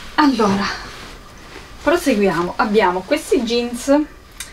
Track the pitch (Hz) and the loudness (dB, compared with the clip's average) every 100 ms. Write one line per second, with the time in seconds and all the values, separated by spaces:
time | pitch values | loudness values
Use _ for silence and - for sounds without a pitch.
0 | - - 302 233 208 196 202 - - - | -4 2 2 4 2 2 -2 -6 -12 -16
1 | - - - - - - - - - 339 | -16 -18 -20 -20 -20 -18 -18 -4 0 2
2 | 285 214 196 165 175 - 247 208 185 185 | 2 2 2 2 -2 -2 2 4 2 0
3 | - 302 - 311 226 240 240 240 - 285 | -2 -4 0 0 2 -2 -2 -4 2 2
4 | 302 - - - - | 2 -6 -20 -18 -18